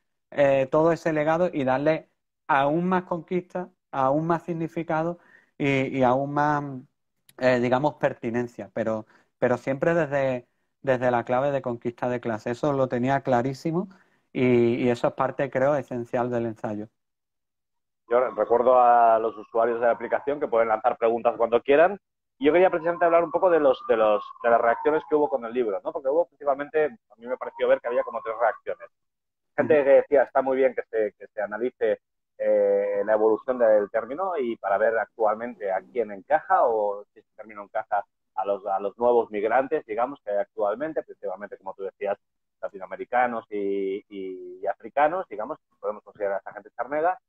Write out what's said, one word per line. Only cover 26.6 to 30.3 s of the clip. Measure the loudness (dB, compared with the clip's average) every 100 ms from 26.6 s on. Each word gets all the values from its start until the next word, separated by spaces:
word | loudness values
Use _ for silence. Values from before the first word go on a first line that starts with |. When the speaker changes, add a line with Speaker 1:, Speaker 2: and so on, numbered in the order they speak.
| -2 -2 -2
Speaker 2:
a | -4 _ _
mí | -10
me | -10
pareció | -10 -2 2
ver | 2
que | 0
había | -4
como | -4 -6
tres | -8 -2
reacciones. | -2 -2 -8 -12 -14 _ _ _ _ _ _ -4
Gente | 2 2
Speaker 1:
Ujú. |
Speaker 2:
que | 6
decía, | 4 6 2
"Está | 2